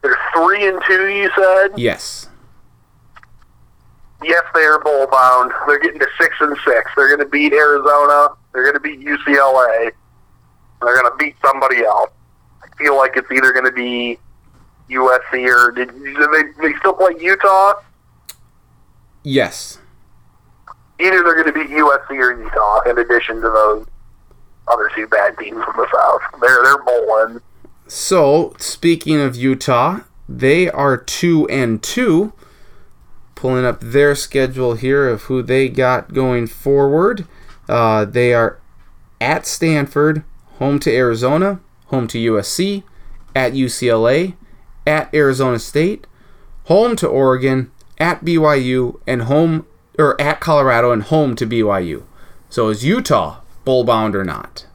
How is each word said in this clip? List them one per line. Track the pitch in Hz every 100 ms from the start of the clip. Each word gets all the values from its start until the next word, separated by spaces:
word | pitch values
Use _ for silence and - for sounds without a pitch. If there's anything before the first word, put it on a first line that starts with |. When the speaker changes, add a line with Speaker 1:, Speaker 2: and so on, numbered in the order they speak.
Speaker 1:
They're | - - - 170
three | 170 202 202
and | 185 185
two, | 190 190
you | 202 196 196
said? | 190 190 196 202
Speaker 2:
Yes. | 120 - - - - - - - - _ _ _ _ - _ - - _ _ _ _ _ - _
Speaker 1:
Yes, | 156 170 - 165
they |
are | 156 156
bowl | 151 143 135
bound. | 131 127 127 127 - 147
They're | 143
getting | 170 -
to | 131 -
six | 165 -
and | 151 143 -
six. | 120 - -
They're | 143 147
gonna | 143
beat | 147 147
Arizona. | 143 151 143 143 147 147 147 147 - _
They're | 131 135
gonna | 139
beat | 151 143
U | 143 143
C | 147 143
L | 139 131
A. | 123 113 117 - _ _ _ _ _ _ _ _
They're | 120 127
gonna | 123 127
beat | 151 - 139
somebody | 131 135 127
else. | 110 104 - _ _ _ _ _
I | - -
feel | 147 139
like | 131 135
it's | -
either | 131 131
gonna | 123 127
be | 123 123 120 120 117 - - _ _ - _ _
U | 131 127
S | 127 -
C | 127 127
or | 123 120
did, | 120 123
do | 123 139 139 151
they, | 156 151 - 156
they | 147
still | 175
play | 175 185 170
Utah? | 170 196 196 190 196 202 _ _ _ _ - - _ _ _ _ _ _ _ _
Speaker 2:
Yes. | 147 135 117 - - - - _ _ _ _ _ _ _ - - _ _
Speaker 1:
Either | 180 190
they're | 175 165
gonna | 156
beat | 151 147
U | 151 147
S | 139 -
C | 139
or | 127 120
Utah, | 110 139 104 107
in | 120 120
addition | 117 120 117 113
to | 113
those | 110 107 107 - - - - _ - - - -
other | 117 - -
two | 107
bad | 92 101 -
teams | - 85
from | - -
the | -
South. | - - - - -
They're, | 123 127
they're | 131 143
bowling. | 131 120 110 110 110 117 - - - - -
Speaker 2:
So, | - - 185 143 151 - -
speaking | - - 170 165 - 151
of | 139 120
Utah, | 131 131 - 123 139 196 - - -
they | 120 131 160 180
are | - 143 127
two | - - 175 165 143
and | 135 123 113
two. | - - 247 165 214 - - - - - - - - - - -
Pulling | 127 127 123
up | -
their | 113 131 147 143
schedule | - 139 131 131 127 113
here | 131 139 135
of | 110
who | - 131
they | 123 127 135
got | 123 127 127 -
going | 131 131 123 113
forward. | - 139 139 139 151 196 220 170 - - - -
Uh, | 110 113 110 104
they | 120 123
are | 120 113 - - - - - - -
at | 120 156 -
Stanford, | - 165 151 139 151 151 151 - - - -
home | 135 143
to | 147 123
Arizona, | 127 113 127 156 190 190 _ _ _
home | 135 113
to | 120
U | 113 107
S | 98
C, | - 190 202 - - - - - 135
at | 127
U | 135 127
C | - 120
L | 113 113
A, | 139 185 175 - - - - -
at | 151 131
Arizona | 151 143 131 135 120
State, | - 147 170 214 - - - - - - -
home | 180 233 226
to | -
Oregon, | 135 131 127 135 131 123 - - -
at | 165 160
B | 160 165
Y | 156 143
U, | 127 127 123 - -
and | 123
home, | 117 143 165 160 - _ _ -
or | 151 -
at | 143 151
Colorado | - 151 135 117 120
and | 117
home | 104 156 143 113
to | 117
B | 113
Y | 107 98
U. | 90 71 - - - - -
So | - 110
is | 107
Utah | 131 233 - 120 78 - - -
bowl | - 131
bound | 120 113 110 101
or |
not? | 92 64 - - -